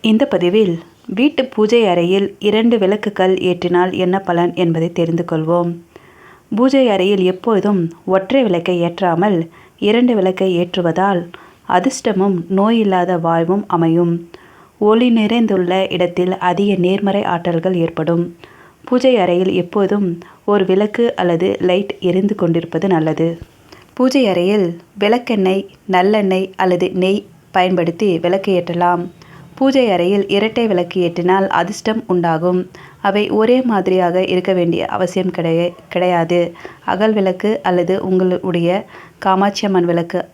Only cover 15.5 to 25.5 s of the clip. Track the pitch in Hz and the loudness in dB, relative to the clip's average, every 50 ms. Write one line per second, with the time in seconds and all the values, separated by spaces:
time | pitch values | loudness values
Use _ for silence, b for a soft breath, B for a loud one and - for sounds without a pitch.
15.5 | 202 190 180 175 180 190 190 - 180 180 180 175 175 185 180 180 190 190 - 180 | 0 0 0 0 0 0 -2 -2 0 -2 -2 -2 0 -2 -2 -2 -2 -2 -2 -2
16.5 | 180 190 202 208 196 190 175 175 190 202 208 196 190 202 - - 180 170 175 185 | 0 0 0 0 2 2 2 0 0 0 0 0 -2 0 -2 -2 -4 -2 -2 -2
17.5 | 170 165 165 185 190 175 165 165 - - 156 165 170 170 175 175 170 B B B | -2 -2 -2 -2 -2 0 -2 -2 -2 -4 -2 0 0 0 -2 -4 -8 B B B
18.5 | B B B B B B B - 254 247 254 262 254 220 185 175 175 175 185 185 | B B B B B B B -2 -2 2 2 4 4 4 2 2 2 2 0 0
19.5 | - 180 170 175 - 214 196 190 202 202 202 175 170 170 B B B B B - | 0 -2 -4 -2 -2 -2 0 0 0 0 0 -2 -4 -6 B B B B B 0
20.5 | 208 202 190 185 185 190 208 208 208 - 240 233 - - 185 175 170 165 180 - | 0 2 2 2 2 0 0 -2 0 0 -2 -2 0 0 0 0 0 0 0 -2
21.5 | - - - 185 185 190 196 196 - - - 180 175 190 190 202 208 202 185 175 | -2 -2 0 0 0 0 -2 -6 -10 -6 -4 -2 0 0 0 0 -2 0 0 0
22.5 | 165 165 165 165 - 160 160 190 185 160 156 160 156 151 160 170 165 165 - B | 0 -2 -4 -4 -6 -4 -2 0 0 0 0 -2 -2 -2 -2 -2 -4 -6 -14 B
23.5 | B B B B B B B B _ - 254 262 254 277 254 208 185 175 175 190 | B B B B B B B B _ -2 0 2 2 2 2 2 0 0 0 0
24.5 | 208 214 190 170 170 170 - _ _ 202 196 208 233 247 247 - 233 208 190 185 | 2 0 0 -2 -4 -8 -16 _ _ -4 0 0 0 0 0 -2 -2 0 2 0